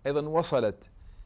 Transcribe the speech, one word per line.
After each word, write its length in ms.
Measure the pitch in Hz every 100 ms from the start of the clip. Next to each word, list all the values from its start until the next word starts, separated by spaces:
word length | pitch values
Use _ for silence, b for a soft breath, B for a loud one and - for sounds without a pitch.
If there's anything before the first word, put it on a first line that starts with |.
| 139
أيضا 220 | 143 151
وصلت 640 | 160 165 135 110 95 - - b b